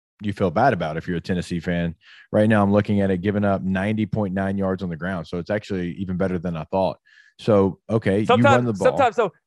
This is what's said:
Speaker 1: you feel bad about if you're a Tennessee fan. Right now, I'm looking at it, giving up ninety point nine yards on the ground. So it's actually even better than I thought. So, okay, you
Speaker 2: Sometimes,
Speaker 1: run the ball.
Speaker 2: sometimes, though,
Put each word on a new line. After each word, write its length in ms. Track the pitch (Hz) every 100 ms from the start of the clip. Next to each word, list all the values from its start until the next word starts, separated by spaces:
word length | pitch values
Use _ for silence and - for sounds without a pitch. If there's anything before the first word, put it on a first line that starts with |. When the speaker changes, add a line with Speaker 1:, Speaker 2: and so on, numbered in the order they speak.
| _ -
Speaker 1:
you 100 | 104
feel 160 | 98 95
bad 240 | 80 135
about 240 | 95 80 80
if 100 | 85
you're 100 | 85
a 40 |
Tennessee 380 | - 90 - 87
fan. 340 | 90 87 85 - _ - -
Right 180 | 107 107
now, 140 | 107
I'm 80 | 98
looking 300 | 104 101 101
at 100 | 98
it, 100 | 92
giving 240 | 101 101
up 160 | 101 95
ninety 460 | 92 95 101 110 104
point 260 | 107 101
nine 240 | 95 98 98
yards 240 | 95 92
on 80 | 92
the 60 |
ground. 320 | 80 90 92 78
So 100 | 87
it's 140 | 85
actually 400 | 104 - 95 87 85
even 180 | 92 90
better 220 | 95 90
than 180 | 87 80
I 60 |
thought. 340 | 76 95 92 - _ _ _ -
So, 380 | - 101 98 - -
okay, 340 | 110 104 98
you 40 |
Speaker 2:
Sometimes, 300 | 110 240 277
Speaker 1:
run 100 | 254
the 80 | 240
ball. 140 | 196 254
Speaker 2:
sometimes, 280 | - 247
though, 160 | 226 208 -